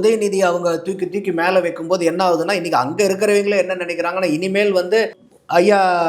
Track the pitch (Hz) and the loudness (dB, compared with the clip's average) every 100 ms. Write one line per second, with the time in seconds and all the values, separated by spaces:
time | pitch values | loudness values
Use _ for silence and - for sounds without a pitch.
0 | 214 220 202 190 180 175 175 165 185 190 | 2 2 0 0 0 0 -2 -4 -4 -6
1 | 180 202 196 165 175 190 170 160 165 185 | -4 -6 -4 -2 2 2 0 -4 -4 0
2 | 165 175 185 165 170 196 170 139 131 175 | 0 0 0 0 0 -2 0 0 0 0
3 | 196 190 208 202 202 202 180 185 175 170 | 0 2 2 2 2 0 0 -4 -6 -4
4 | 170 185 180 156 190 196 208 185 180 220 | -4 -2 -2 -2 -2 0 2 0 0 0
5 | 208 - - _ - 175 196 202 185 175 | 0 -6 -20 _ 0 2 4 4 4 2